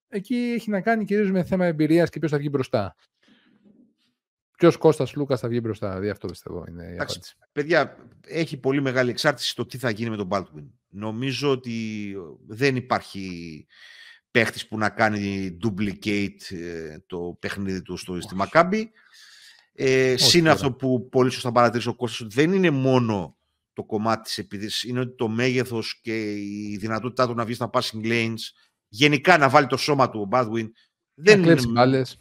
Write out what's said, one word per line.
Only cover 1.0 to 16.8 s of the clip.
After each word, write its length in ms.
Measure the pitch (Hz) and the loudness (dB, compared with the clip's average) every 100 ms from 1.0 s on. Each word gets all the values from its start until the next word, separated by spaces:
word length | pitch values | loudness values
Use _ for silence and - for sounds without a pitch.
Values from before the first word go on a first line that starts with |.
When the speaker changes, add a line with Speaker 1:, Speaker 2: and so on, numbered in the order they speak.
| 202 | 0
Speaker 1:
κυρίως 260 | 208 196 | 0 2
με 120 | 190 | 0
θέμα 220 | 147 185 175 | 0 0 0
εμπειρίας 440 | 156 151 165 165 | 2 4 4 2
και 100 | 156 | 0
ποιος 120 | 156 | -2
θα 60 | 147 | -2
βγει 120 | 147 | -2
μπροστά. 440 | 139 131 113 95 - _ _ _ _ _ _ _ _ _ _ _ _ _ _ _ - | -2 -2 -2 -4 -8 _ _ _ _ _ _ _ _ _ _ _ _ _ _ _ 2
Ποιος 200 | 170 - | 4 6
Κώστας 380 | 165 147 135 147 | 4 4 0 -4
Λούκας 240 | 139 127 | -4 -2
θα 80 | 120 | -2
βγει 120 | 120 | -4
μπροστά, 240 | 113 98 101 | -4 -6 -6
δηλαδή 200 | 95 101 | -6 -6
αυτό 180 | 95 95 | -6 -10
πιστεύω 380 | 82 - 85 85 | -12 -12 -12 -12
είναι 160 | 85 | -14
η 100 | 85 | -14
Speaker 2:
Εντάξει, 80 | 87 143 - | -10 -8 -10
Speaker 1:
απάντηση. 180 | - - _ | -14 -20 _
Speaker 2:
παιδιά, 460 | 147 147 160 - - - _ - | -6 2 2 2 -4 -20 _ -10
έχει 300 | 156 156 139 | -6 -4 -4
πολύ 240 | 131 143 | 0 0
μεγάλη 280 | 135 127 123 | 2 2 0
εξάρτηση 460 | 101 156 139 - - | 0 0 0 -4 -6
το 100 | 117 | -8
τι 120 | 123 | -6
θα 120 | 123 | -4
γίνει 200 | 104 117 | -4 -4
με 60 | 107 | -4
τον 120 | 92 | -2
Baldwin. 360 | 98 87 76 71 _ _ | -4 -4 -14 -20 _ _
Νομίζω 640 | 95 107 110 135 120 143 | -12 -10 -6 -6 -2 0
ότι 640 | 131 127 113 110 107 101 98 80 65 - | -2 -2 -8 -8 -8 -10 -10 -14 -18 -14
δεν 280 | 107 139 127 | 0 0 0
υπάρχει 920 | 123 104 - 98 95 87 85 76 - _ - - - - _ | 0 -2 -2 -12 -10 -10 -12 -16 -20 _ -20 -20 -20 -20 _
παίχτης 360 | 120 110 - - | 0 0 -2 -8
που 100 | 107 | -4
να 120 | 104 | -2
κάνει 680 | 110 110 104 101 98 95 87 | 2 0 0 -4 -4 -6 -4
duplicate, 720 | 113 92 104 87 107 101 98 101 - | -4 -2 -4 -4 -4 -2 -4 -8 -14
ε, 480 | 90 85 82 | -12 -10 -10